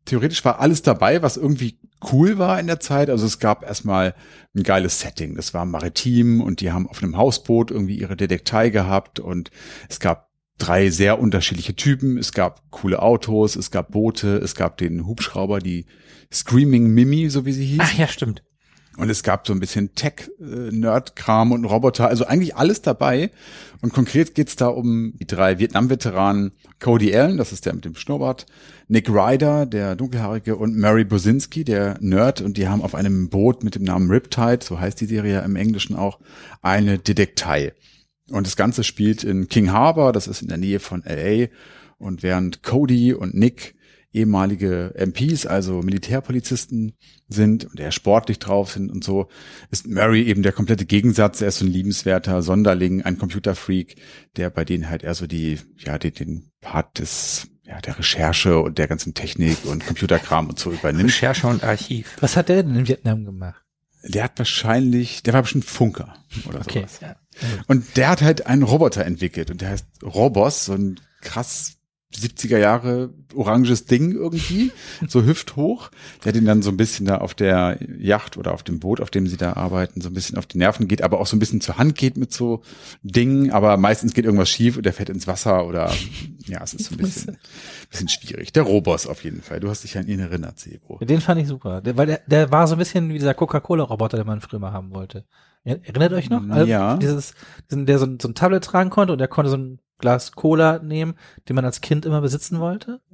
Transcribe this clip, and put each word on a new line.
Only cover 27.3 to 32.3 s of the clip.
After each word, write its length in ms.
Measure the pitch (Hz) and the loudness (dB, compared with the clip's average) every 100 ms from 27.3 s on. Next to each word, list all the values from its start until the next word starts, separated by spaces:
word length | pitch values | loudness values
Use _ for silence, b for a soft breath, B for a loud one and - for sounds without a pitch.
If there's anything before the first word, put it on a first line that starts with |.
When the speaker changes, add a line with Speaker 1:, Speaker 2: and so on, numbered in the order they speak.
| 180 | 2
Speaker 1:
das 160 | 110 | -4
ist 120 | 92 - | -6 -6
der 80 | |
mit 120 | - 82 | -6 -8
dem 100 | 82 | -10
Schnurrbart, 520 | - 143 131 127 - B B B - | -8 -4 -4 -6 -12 B B B 0
Nick 200 | 110 101 | 0 4
Ryder, 560 | 101 101 135 147 147 135 | 4 4 4 2 2 0
der 300 | 107 98 90 | -2 -4 -4
Dunkelhaarige, 600 | 131 123 104 110 110 104 | -4 -4 -4 -4 -4 -2
und 200 | 110 110 | 0 2
Murray 280 | 104 110 104 | 4 6 4
Bosinski, 580 | 101 98 131 - 160 | 2 4 2 0 -6
der 340 | 143 101 101 - | -2 0 0 -2
Nerd. 400 | 98 95 120 | 2 4 4